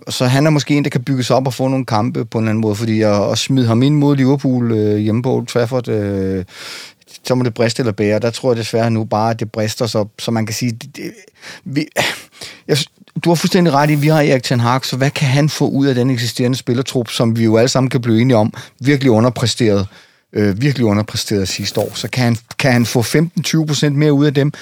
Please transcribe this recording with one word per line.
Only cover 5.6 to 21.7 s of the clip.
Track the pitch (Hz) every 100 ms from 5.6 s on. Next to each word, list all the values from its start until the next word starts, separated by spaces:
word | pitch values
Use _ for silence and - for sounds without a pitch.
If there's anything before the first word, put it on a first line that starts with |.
| 120 127 117
øh, | 110 101 98 95 95 90 - - - - _ _ -
så | - 127
må |
det | 123
briste | 113 117 127
eller | 120
bære. | 98 104 107
Der | 117
tror | - 131
jeg | 117
desværre | 107 113 117
nu | 113
bare, | 110 107 113
at | 113
det | 107
brister, | 110 107 - 117
så, | 110 104 -
så | -
man | 113 110
kan | 113
sige, | 123
det, | 113 135 -
det, | 175 - - _ - - -
vi, | 139 151 - - - - - - - -
jeg, | 143 - _ _ -
du | 170
har | 170
fuldstændig | 185 190 170
ret | 139 147
i, | 151
vi | 147
har | 156
Erik | 147 131
Ten | - 123
Hag, | 117 127 -
så | 127
hvad | 139
kan | - 139
han | 143 151
få | - 143
ud | 139 139
af | 123
den | 127
eksisterende | 120 120 - 123 131
spillertrup, | - 120 131 131 117
som | - 117 113
vi |
jo | 113 110
alle | 127
sammen | 135 127
kan | 135
blive | 120 110
enige | 127 113
om, | 110 - - -
virkelig | 127 143 135
underpræsteret, | 110 123 - 113 - 113 101 95 - - _ _
øh, | 110 104 95
virkelig | 143 131 110
underpræsteret | 101 101 110 - 104 92
sidste | - 101